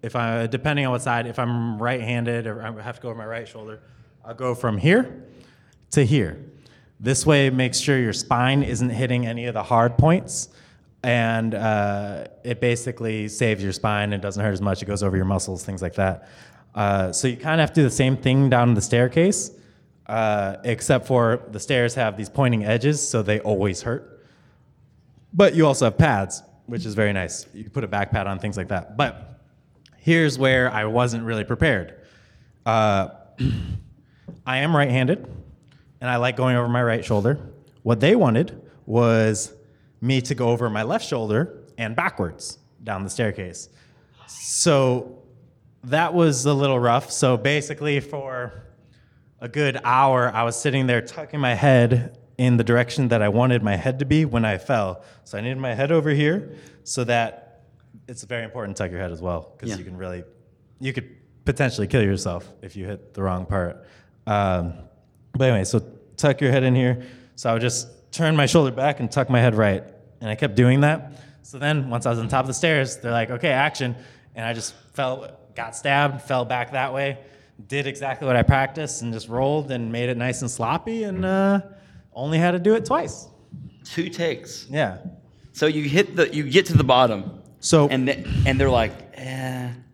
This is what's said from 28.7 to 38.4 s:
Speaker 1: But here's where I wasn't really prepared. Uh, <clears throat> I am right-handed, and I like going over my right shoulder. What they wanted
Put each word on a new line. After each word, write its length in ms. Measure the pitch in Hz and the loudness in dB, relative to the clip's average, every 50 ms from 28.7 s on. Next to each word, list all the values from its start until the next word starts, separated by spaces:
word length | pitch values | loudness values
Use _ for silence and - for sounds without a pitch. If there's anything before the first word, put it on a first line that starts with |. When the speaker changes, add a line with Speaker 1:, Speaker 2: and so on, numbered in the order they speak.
| 104 90 - - 104 | -6 -6 -6 -8 -4
Speaker 1:
But 440 | 113 143 123 92 - - - - - _ _ _ _ _ _ _ _ _ _ _ _ | -2 -2 -2 -2 -8 -18 -20 -20 -20 _ _ _ _ _ _ _ _ _ _ _ _
here's 380 | - 151 165 165 160 151 127 127 | 0 2 4 4 4 2 2 2
where 320 | 135 131 131 131 127 127 110 | 2 4 4 4 2 2 0
I 120 | 107 107 | -2 -2
wasn't 360 | 107 110 120 123 123 117 117 113 | 0 2 2 2 2 0 -4 -4
really 200 | 113 117 110 104 | -4 -4 -4 -2
prepared. 500 | - 123 - - 160 127 98 85 - - - - _ _ _ _ _ _ _ _ _ _ _ _ | -4 0 2 2 2 2 0 -2 -8 -14 -20 -20 _ _ _ _ _ _ _ _ _ _ _ _
Uh, 420 | 117 110 113 110 107 101 98 95 92 - - - - _ - | 0 2 2 4 4 2 2 0 -2 -6 -18 -20 -20 _ -4
<clears throat> 1080 | - - - - - - - - - - - _ _ _ _ _ _ - - - - | -4 -2 -2 -4 -6 -8 -8 -10 -10 -14 -20 _ _ _ _ _ _ -20 -20 -16 -8
I 120 | - 131 131 | -4 -2 -2
am 160 | 139 156 170 | 0 2 4
right-handed, 520 | 147 143 135 120 131 127 127 175 - - - - - - - - _ _ _ _ _ _ _ _ _ | 2 4 4 2 2 2 2 0 -2 -4 -14 -16 -18 -18 -20 -20 _ _ _ _ _ _ _ _ _
and 100 | - 123 | -4 -2
I 60 | 123 | 0
like 200 | 120 120 127 127 | 0 0 0 0
going 200 | - 127 127 127 | 2 2 2 4
over 120 | 123 120 120 | 2 2 2
my 140 | 120 123 123 | 0 0 2
right 220 | 117 113 117 - | 2 0 -2 -2
shoulder. 340 | - 113 104 101 117 143 147 - - - - _ _ _ _ _ | 0 0 2 2 2 0 0 -4 -14 -18 -20 _ _ _ _ _
What 180 | 110 117 110 | 0 2 4
they 160 | 113 147 214 | 6 4 6
wanted 440 | 247 190 131 110 117 | 6 6 4 4 2